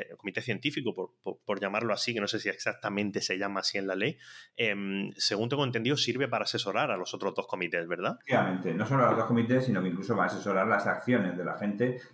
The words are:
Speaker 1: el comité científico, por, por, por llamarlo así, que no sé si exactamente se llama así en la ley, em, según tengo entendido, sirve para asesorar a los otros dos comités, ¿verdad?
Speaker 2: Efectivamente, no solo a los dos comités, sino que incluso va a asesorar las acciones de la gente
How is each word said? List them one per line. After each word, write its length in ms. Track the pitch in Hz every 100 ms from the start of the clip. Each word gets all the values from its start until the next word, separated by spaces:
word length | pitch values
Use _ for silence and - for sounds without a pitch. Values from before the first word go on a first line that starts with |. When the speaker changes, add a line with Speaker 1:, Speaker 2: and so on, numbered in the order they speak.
| -
Speaker 1:
el 60 | -
comité 260 | 101 101
científico, 520 | 110 95 143 151 120
por, 160 | 95 87 _
por, 160 | 95 -
por 160 | - 101
llamarlo 320 | 101 101 117
así, 220 | 101 -
que 60 | 117
no 80 | 101
sé 100 | 110
si 100 | 101
exactamente 720 | - 113 104 107 101 104 98
se 160 | - 95
llama 240 | 101 95
así 180 | - 101
en 80 | 98
la 80 |
ley, 220 | 95 113 123 - - - -
em, 540 | 113 101 98 98 101 -
según 320 | - 104 120
tengo 160 | 143
entendido, 320 | 131 120 117 143
sirve 320 | - 120 131
para 160 | 117
asesorar 460 | 104 110 101 101 143
a 60 | 95
los 160 | 90
otros 200 | - 95
dos 120 | 90 -
comités, 400 | 98 87 87 85
¿verdad? 300 | 87 107 226
Speaker 2:
Efectivamente, 520 | - 120 98 92 90
no 140 | 85 110
solo 180 | 135
a 40 | 117
los 100 | 110
dos 80 | 107
comités, 400 | 117 113 127 127
sino 160 | 95
que 60 | 92
incluso 280 | 90 98 101
va 80 |
a 20 | 90
asesorar 380 | 95 101 95 95
las 200 | 104 104
acciones 500 | 90 - 123 90 90
de 80 |
la 140 | 80 85
gente 420 | 104 101 127 123 -